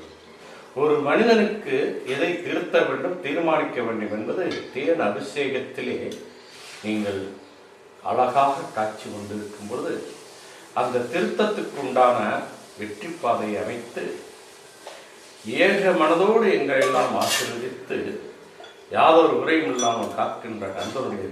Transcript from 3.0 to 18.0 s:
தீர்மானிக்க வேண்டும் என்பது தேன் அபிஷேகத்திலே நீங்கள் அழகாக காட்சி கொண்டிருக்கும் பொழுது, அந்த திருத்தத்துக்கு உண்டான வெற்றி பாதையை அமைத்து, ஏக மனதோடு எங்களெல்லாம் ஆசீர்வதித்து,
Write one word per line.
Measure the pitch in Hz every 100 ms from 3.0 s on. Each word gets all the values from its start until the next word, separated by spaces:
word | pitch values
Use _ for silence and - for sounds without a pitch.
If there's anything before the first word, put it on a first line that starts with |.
| - -
தீர்மானிக்க | 139 165 165 156 143 127
வேண்டும் | 117 110 104
என்பது | 107 117 170 165 - -
தேன் | 127 151 -
அபிஷேகத்திலே | 104 101 - 143 131 120 - - 123 - - - - - - - - -
நீங்கள் | 107 107 101 98 98 - - - - - - -
அழகாக | 139 127 127 139 139 135 - 113
காட்சி | 107 107 110
கொண்டிருக்கும் | 101 101 107 101 - 104
பொழுது, | 127 - - - - - - - - -
அந்த | - 127 123
திருத்தத்துக்கு | 120 170 208 - 214 - - 143
உண்டான | 127 123 123 120 107 135 - - - -
வெற்றி | 107 - 110 -
பாதையை | 120 107 107 98
அமைத்து, | 120 120 - - - - - - - - - - - - - - - - 107
ஏக | 135 190 202 190
மனதோடு | 165 156 170 202 226 202
எங்களெல்லாம் | - 139 135 139 135 - -
ஆசீர்வதித்து, | - - 117 117 127 - - 127